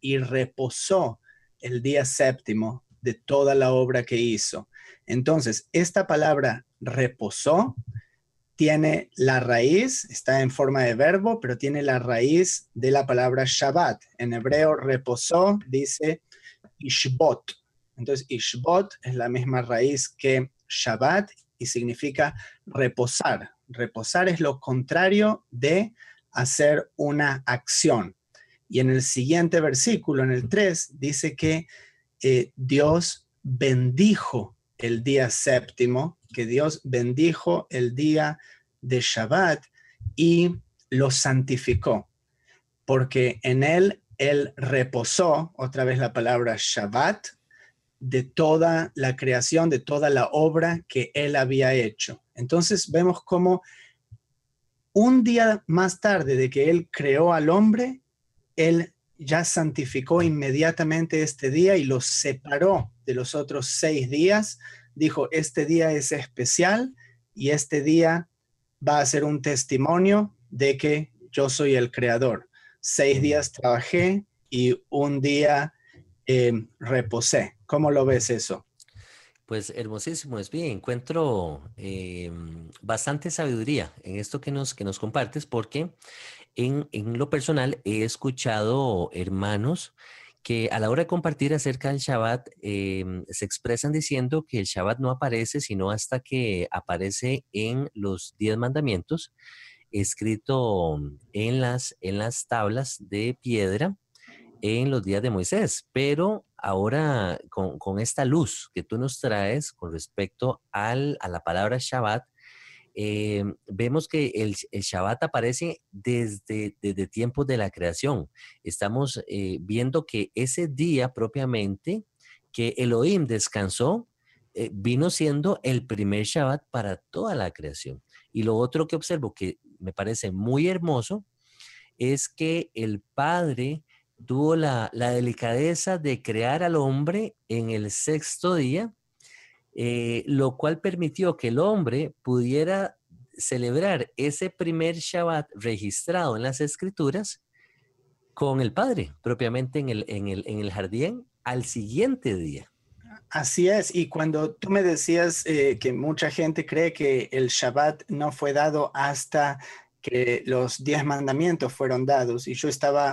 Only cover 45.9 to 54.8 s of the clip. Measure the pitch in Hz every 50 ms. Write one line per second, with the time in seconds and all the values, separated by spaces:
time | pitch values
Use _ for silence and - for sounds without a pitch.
45.9 | 127 123 123 117 - 123 117 120 123 120 120 113 107 101 - - - 120 104 101
46.9 | 107 127 147 180 214 - - - - _ _ _ _ _ - _ _ _ _ _
47.9 | _ - 135 127 127 127 127 131 - - 160 156 160 160 165 165 165 160 160 -
48.9 | - 143 135 131 127 - 135 131 123 123 123 - 156 165 165 165 143 120 - -
49.9 | 147 143 151 143 139 123 123 - - 151 156 160 156 160 165 170 170 170 - -
50.9 | - 131 117 - - 143 147 143 143 139 131 127 135 135 131 131 131 127 113 107
51.9 | - - - - - - _ _ - 117 123 127 165 175 165 - 208 180 - -
52.9 | 147 165 175 180 180 - - - 185 175 180 180 180 180 - - - - - -
53.9 | _ _ _ - - - _ _ _ _ _ _ _ _ _ _ _ _